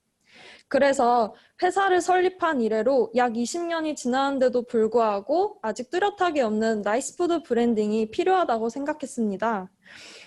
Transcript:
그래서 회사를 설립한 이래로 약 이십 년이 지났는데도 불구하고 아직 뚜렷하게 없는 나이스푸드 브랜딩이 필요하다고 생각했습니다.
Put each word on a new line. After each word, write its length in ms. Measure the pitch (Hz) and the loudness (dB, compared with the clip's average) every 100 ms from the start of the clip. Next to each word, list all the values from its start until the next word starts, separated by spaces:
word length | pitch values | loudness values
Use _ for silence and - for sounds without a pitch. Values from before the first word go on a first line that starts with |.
| _ _ _ - - - _ | _ _ _ -20 -20 -20 _
그래서 640 | 277 277 269 240 240 208 - _ _ | 2 2 4 4 4 2 -4 _ _
회사를 380 | 359 370 392 359 | -2 2 2 2
설립한 600 | 339 370 359 370 339 294 | 4 2 2 0 -2 0
이래로 520 | 220 220 220 269 220 240 | 0 0 2 2 2 0
약 200 | 247 226 | 0 0
이십 300 | 240 339 339 | -4 -4 -4
년이 280 | 330 311 | -4 -4
지났는데도 680 | 294 247 254 269 277 254 247 | -4 -2 0 0 2 2 0
불구하고 960 | 233 233 220 240 226 202 196 311 415 415 | -2 0 0 2 2 0 -2 0 0 -4
아직 280 | 220 214 247 | -8 -8 -6
뚜렷하게 500 | 349 403 403 359 302 | -2 -2 0 -2 0
없는 400 | 233 214 220 220 | 0 0 0 0
나이스푸드 600 | 202 226 277 - 349 339 | -2 -2 -4 -4 -2 -2
브랜딩이 680 | - 233 240 220 208 214 220 | -2 0 2 0 0 0 -2
필요하다고 600 | - 349 370 339 226 233 | -2 0 2 0 -2 -2
생각했습니다. 1000 | 277 285 302 254 - 214 190 220 214 185 _ - - - - | -6 -6 -6 -8 -4 -4 -2 -2 -4 -6 _ -20 -20 -20 -20